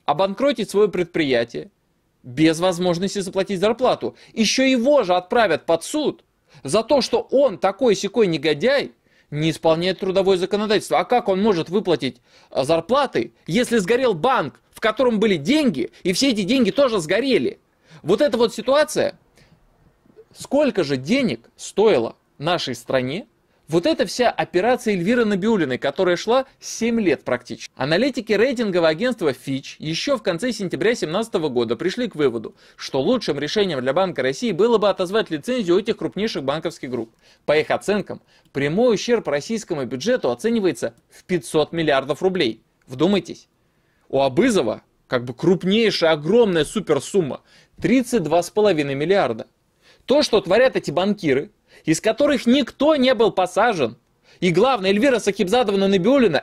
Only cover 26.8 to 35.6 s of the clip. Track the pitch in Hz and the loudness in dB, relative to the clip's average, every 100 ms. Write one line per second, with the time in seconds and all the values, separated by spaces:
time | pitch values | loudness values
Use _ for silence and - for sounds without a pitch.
26.8 | 226 233 170 - - 123 - 113 - - | -2 0 0 0 -2 -6 -6 -14 -14 -6
27.8 | 135 170 277 247 208 202 254 240 214 175 | -2 0 0 -2 -2 0 0 0 -2 0
28.8 | 160 160 254 - 156 123 - 135 - - | 0 0 -2 -2 -2 -2 -6 -8 -8 -12
29.8 | 151 165 285 254 190 170 247 214 185 139 | -8 -6 -2 -2 -2 -4 -4 -4 -6 -2
30.8 | 196 247 151 190 226 190 151 120 113 113 | -2 -2 -2 -4 -4 -4 -2 -2 -2 -2
31.8 | 170 233 240 151 139 113 104 - - - | -4 -4 -6 -2 -2 -2 -8 -16 -20 -18
32.8 | - 135 156 254 - 143 147 214 196 139 | -6 -2 0 0 -2 -4 -4 -2 -2 -2
33.8 | 127 156 190 143 131 135 233 160 226 220 | -2 0 0 -2 -2 -2 -2 0 2 2
34.8 | 202 - 180 214 180 156 - 254 | 2 0 -2 -2 -2 -6 -4 -4